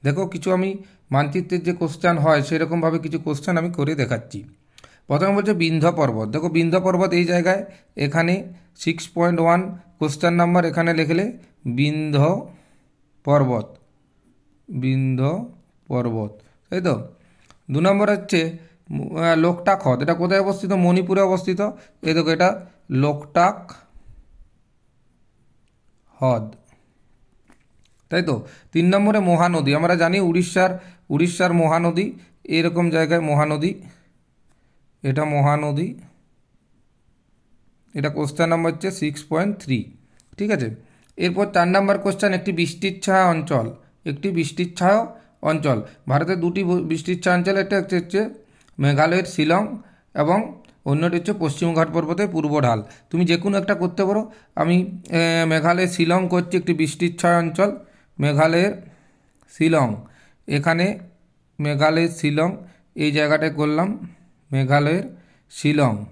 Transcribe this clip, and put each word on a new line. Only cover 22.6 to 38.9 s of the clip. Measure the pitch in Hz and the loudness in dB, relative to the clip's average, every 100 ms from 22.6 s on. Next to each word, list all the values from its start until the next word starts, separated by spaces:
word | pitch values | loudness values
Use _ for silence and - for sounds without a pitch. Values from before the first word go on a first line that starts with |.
| - _ _ | -10 _ _
লোকটাক | 131 143 147 - - 180 208 - - _ - - - - - - _ _ _ _ _ _ _ _ _ _ _ _ _ _ _ _ _ | 0 0 0 -2 2 2 0 -12 -20 _ -20 -20 -20 -20 -20 -20 _ _ _ _ _ _ _ _ _ _ _ _ _ _ _ _ _
হ্রদ, | 131 120 110 - _ _ _ _ _ _ _ _ _ _ _ _ _ _ _ | -2 0 -4 -16 _ _ _ _ _ _ _ _ _ _ _ _ _ _ _
তাই | 165 | -2
তো? | 175 120 - - - | 0 -4 -6 -20 -4
তিন | 160 175 | 0 2
নম্বরে | 196 208 214 | 4 2 2
মহানদী। | 185 170 175 170 135 | 2 2 2 2 2
আমরা | 147 170 175 | 2 2 2
জানি | 165 185 | 2 2
উড়িষ্যার, | 185 170 175 - 185 185 - - _ | 2 2 0 2 0 0 -12 -20 _
উড়িষ্যার | 147 175 175 180 | 0 0 0 0
মহানদী, | 170 160 165 170 165 202 - - _ | 2 2 2 2 0 -4 -6 -20 _
এরকম | - 160 165 165 175 | -4 0 0 0 0
জায়গায় | 160 160 170 | 0 2 0
মহানদী, | 156 147 151 151 160 202 - - _ _ _ _ _ _ _ _ _ _ | 0 0 2 0 -2 -4 -14 -20 _ _ _ _ _ _ _ _ _ _
এটা | 139 131 151 | -4 -2 0
মহানদী, | 147 143 147 151 143 180 247 - _ _ _ _ _ _ _ _ _ _ _ _ _ _ _ _ _ _ - | 2 2 2 0 -4 -4 -8 -18 _ _ _ _ _ _ _ _ _ _ _ _ _ _ _ _ _ _ -6
এটা | 147 | -6
কোশ্চেন | 147 147 147 165 | -4 -6 -2 0
নাম্বার | 165 165 | 2 0
হচ্ছে | 165 190 | -2 -6